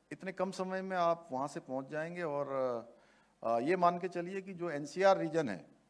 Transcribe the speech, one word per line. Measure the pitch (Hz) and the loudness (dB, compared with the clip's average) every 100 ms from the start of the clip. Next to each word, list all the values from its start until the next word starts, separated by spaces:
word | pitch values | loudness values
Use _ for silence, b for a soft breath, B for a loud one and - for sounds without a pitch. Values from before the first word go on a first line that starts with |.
| - | -16
इतने | 151 185 | -10 -8
कम | 185 185 | -4 -4
समय | 190 185 190 | -2 -4 -4
में | 190 185 | -2 2
आप | 170 170 - | 2 2 -2
वहाँ | 127 143 | -4 -4
से | 165 | -6
पहुँच | 143 131 135 | -6 -6 -6
जाएंगे | 151 165 175 | -6 -6 -4
और, | 170 143 139 135 131 120 113 b b b b _ | -4 -2 -2 0 0 -2 -6 b b b b _
अ, | 113 117 | 0 2
ये | 131 180 | 2 4
मान | 175 180 | 4 4
के | 185 | -2
चलिए | 175 175 196 | -4 -6 -6
कि | 190 | -8
जो | 175 175 | -8 -6
एनसीआर | 143 147 180 196 180 | -4 -4 4 6 6
रीजन | 165 160 139 | 4 0 0
है | 87 - - | -4 -10 -20